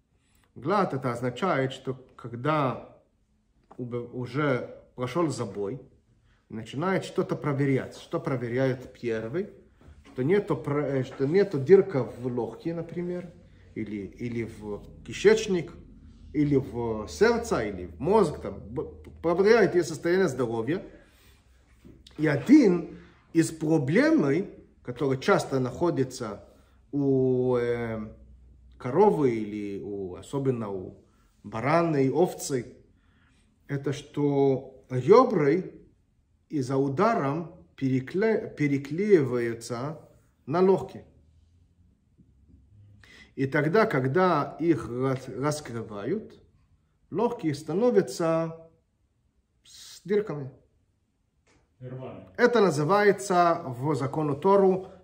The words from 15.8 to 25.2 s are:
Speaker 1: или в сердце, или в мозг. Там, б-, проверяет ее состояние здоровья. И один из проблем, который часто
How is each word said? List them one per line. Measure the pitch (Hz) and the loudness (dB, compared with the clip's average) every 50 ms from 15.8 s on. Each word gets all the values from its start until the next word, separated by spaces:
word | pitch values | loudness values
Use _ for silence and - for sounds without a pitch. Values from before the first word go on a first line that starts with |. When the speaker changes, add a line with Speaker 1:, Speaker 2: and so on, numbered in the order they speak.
| - - - - - - - - - - - | -20 -20 -20 -20 -20 -20 -20 -20 -18 -6 -2
Speaker 1:
или | 147 147 147 143 | 0 2 4 2
в | 131 131 - - 120 117 113 110 107 107 98 | 2 2 0 -4 -6 -4 -4 -4 -6 -8 -10
сердце, | - - 196 233 233 226 226 - 190 143 113 | -2 2 2 4 4 2 0 -2 -2 -2 -2
или | 104 98 90 90 | -4 -6 -8 -12
в | 85 - - | -12 -12 -6
мозг. | 135 165 202 220 196 151 135 - | -2 2 2 4 2 2 -2 -6
Там, | - 107 98 98 | -10 -12 -12 -12
б-, | 90 98 117 147 - - - - - - - - - | -14 -12 -10 -10 -10 -10 -12 -18 -20 -20 -14 -6 -2
проверяет | 165 175 170 190 208 233 233 202 - - | 0 2 4 4 6 6 6 6 4 4
ее | 175 165 | 2 0
состояние | - 156 139 - 170 175 190 190 165 | 0 -4 -4 -2 0 2 2 2 2
здоровья. | 127 120 127 113 117 113 110 123 160 202 - - - - - _ _ _ _ - - _ _ _ _ _ _ _ _ _ - - - - _ - - | 0 0 -2 -2 -2 -2 -2 -2 -4 -4 -6 -10 -18 -20 -20 _ _ _ _ -20 -20 _ _ _ _ _ _ _ _ _ -20 -20 -20 -20 _ -16 -6
И | - 151 156 | -2 0 0
один | 143 131 135 - 262 311 262 202 175 170 165 - - - - - - _ _ _ - | 0 0 4 8 8 8 8 8 4 2 0 -6 -12 -18 -20 -20 -20 _ _ _ 2
из | 165 160 156 | 2 2 2
проблем, | - - 160 151 160 160 139 131 160 220 285 311 330 294 160 139 135 170 196 - - - - _ _ _ - | -2 -4 0 0 2 2 2 2 4 4 4 4 4 2 2 2 0 0 -2 -4 -10 -18 -20 _ _ _ -14
который | - 123 - 151 135 131 | -12 -8 -4 -2 -2 -2
часто | 127 | 0